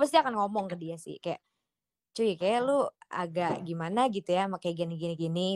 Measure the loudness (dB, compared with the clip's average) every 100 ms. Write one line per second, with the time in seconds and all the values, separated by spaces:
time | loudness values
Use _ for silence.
0 | 6 4 4 2 0 0 -4 -6 -8 -10
1 | -10 -10 -6 -6 _ _ _ _ _ _
2 | _ 0 0 2 2 2 2 2 2 -4
3 | -10 -6 -4 0 0 0 -4 -4 -2 2
4 | 2 2 0 0 0 -2 -4 -2 -4 -4
5 | -4 -2 -2 0 0